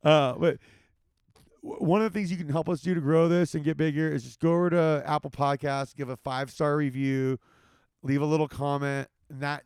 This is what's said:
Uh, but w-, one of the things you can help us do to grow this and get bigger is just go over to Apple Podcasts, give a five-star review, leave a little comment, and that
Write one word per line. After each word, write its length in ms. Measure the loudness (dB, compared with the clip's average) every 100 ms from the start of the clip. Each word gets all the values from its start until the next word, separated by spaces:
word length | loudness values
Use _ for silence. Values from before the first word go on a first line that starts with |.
Uh, 300 | 6 4 4
but 240 | 2 0 0 _ _ _ _ _ _ _ _ _ _
w-, 160 | -14 -6 0
one 160 | 2
of 100 | 2
the 80 | -2
things 100 | -4
you 80 | -4
can 120 | -4
help 180 | -2 -2
us 120 | -4
do 120 | -2
to 80 | -2
grow 260 | 4 4 4
this 260 | 4 2 -2
and 80 |
get 140 | -2 0
bigger 340 | 0 0 -2
is 120 | -2 -6
just 140 | -2
go 100 | 2
over 160 | 2 2
to 340 | 4 2 2 0
Apple 260 | -4 -4
Podcasts, 640 | -2 0 0 -2 -4 -6 -8
give 140 | -10
a 80 | -8
five-star 580 | -6 -6 -6 -2 0 0
review, 640 | -2 -2 0 0 0 -2 _ _ _ _ _ _
leave 180 | -2 0
a 40 | 2
little 220 | 0 0
comment, 600 | -2 -2 -2 -2 -4 -8 _ _
and 120 | -10
that 220 | -8 -8